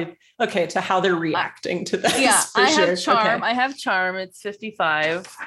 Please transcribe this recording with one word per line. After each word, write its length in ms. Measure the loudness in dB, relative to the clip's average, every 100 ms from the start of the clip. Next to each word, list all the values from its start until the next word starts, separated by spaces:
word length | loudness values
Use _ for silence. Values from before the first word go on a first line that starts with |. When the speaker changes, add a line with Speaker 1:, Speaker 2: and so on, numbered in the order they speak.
Speaker 1:
apply, 140 | -2 -8 _ -4
okay, 240 | -2 0 -2
to 160 | -2
how 180 | 0 2
they're 140 | 2
reacting 720 | 0 0 -2 -2 -6 -6 -4 -4
to 120 | -2
this? 220 | 0 2
Speaker 2:
Yeah, 220 | 2 2
Speaker 1:
<laughs> 0 |
for 200 | 2 2
Speaker 2:
I 80 | 4
have 280 | 4 2 0
Speaker 1:
sure. 140 | 2 2
Speaker 2:
charm. 280 | 2 0
Speaker 1:
Okay. 80 | 0
Speaker 2:
I 20 |
have 240 | 0 -2 -2
charm. 380 | -2 0 0 -4
It's 260 | -8 -10
fifty-five. 880 | -12 -10 -10 -2 0 2 0 -2 -6 -16